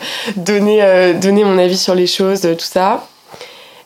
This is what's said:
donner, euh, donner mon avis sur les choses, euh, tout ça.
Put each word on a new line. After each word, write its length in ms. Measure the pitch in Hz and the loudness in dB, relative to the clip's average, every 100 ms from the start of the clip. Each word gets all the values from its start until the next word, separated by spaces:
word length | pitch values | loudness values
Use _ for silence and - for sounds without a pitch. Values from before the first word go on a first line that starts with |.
| - - 233 196 | -6 -10 -10 -8
donner, 460 | 175 208 208 214 | -2 0 2 2
euh, 320 | 196 180 180 | 4 4 2
donner 300 | 170 190 202 | 2 2 2
mon 140 | 202 185 | 2 2
avis 180 | 180 185 | 2 0
sur 180 | - | -2
les 120 | 185 180 | 0 0
choses, 380 | - 190 196 | 0 -2 0
euh, 100 | 180 | -2
tout 100 | 165 | -4
ça. 420 | - 185 190 247 - _ - - - - - - | -4 -2 0 -2 -8 _ -20 -20 -20 -20 -20 -20